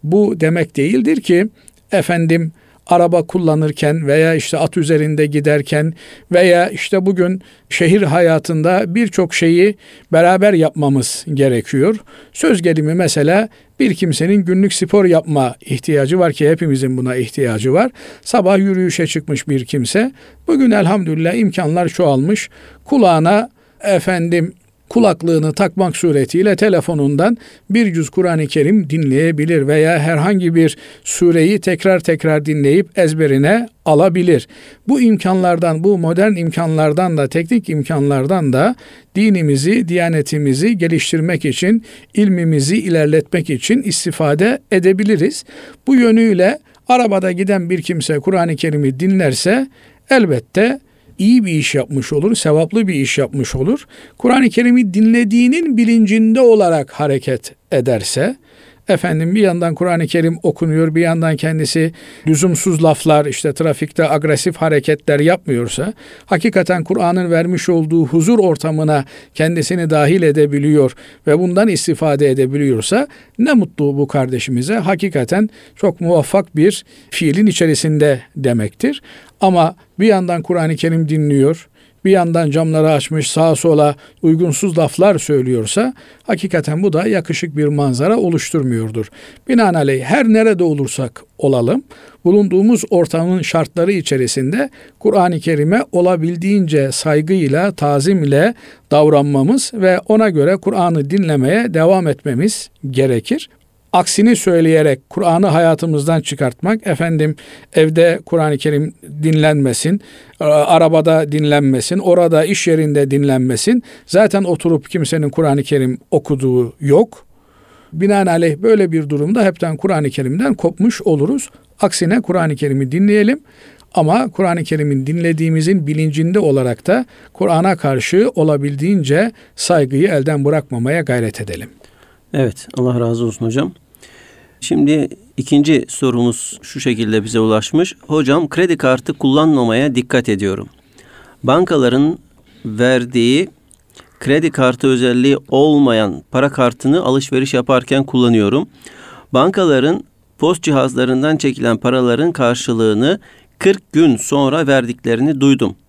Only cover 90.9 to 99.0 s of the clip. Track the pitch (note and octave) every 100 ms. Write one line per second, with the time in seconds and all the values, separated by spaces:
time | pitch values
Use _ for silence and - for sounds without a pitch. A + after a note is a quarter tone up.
90.9 | - B2+ - _ _ C#3 C3 A#2 A#3+ -
91.9 | - - _ F3 G3+ G3+ F#3 G#3 A#3 -
92.9 | F3 E3 E3 E3+ F#3 D3+ E3+ D#3 - E3+
93.9 | G3+ D3+ C3+ B2 - C3 G#3 C#4 - -
94.9 | _ G#3+ G#3 F3+ E3 E3+ D#3 D3 G#3+ C#4
95.9 | F3 F3+ F3+ D#3+ F3 F#3+ G3+ E3+ D3+ C3+
96.9 | - D#3 D3+ D#3 F#3+ C#3+ D#3+ G3 - C#3+
97.9 | C#3+ D3+ F#3+ C#3+ C#3 G3 A#3 - - _
98.9 | C#3+